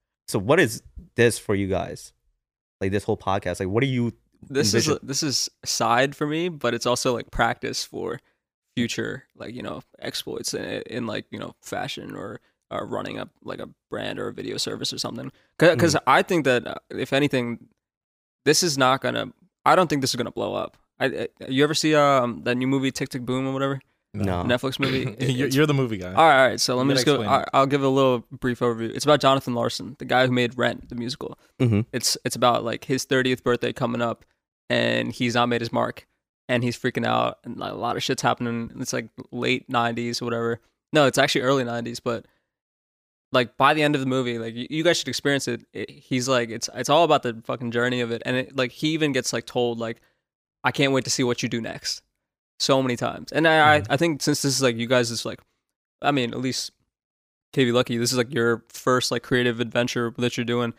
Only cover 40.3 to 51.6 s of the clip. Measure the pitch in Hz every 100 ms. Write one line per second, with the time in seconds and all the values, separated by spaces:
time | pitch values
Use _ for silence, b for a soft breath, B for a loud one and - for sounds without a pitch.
40.3 | 117 117 120 _ _ _ 151 135 139 143
41.3 | 151 127 139 120 117 117 120 127 113 -
42.3 | _ _ _ _ _ _ _ _ _ _
43.3 | 127 120 - 139 156 147 147 135 131 123
44.3 | 117 113 117 - 156 165 - - 120 143
45.3 | 139 127 117 - - - 143 - 127 123
46.3 | 127 117 110 - 120 127 151 165 143 123
47.3 | 113 - 120 120 117 123 123 117 117 127
48.3 | 127 127 135 127 - 156 160 151 131 -
49.3 | 117 - 127 120 117 113 113 _ _ _
50.3 | _ _ _ 139 139 139 135 - - 123
51.3 | 120 120 117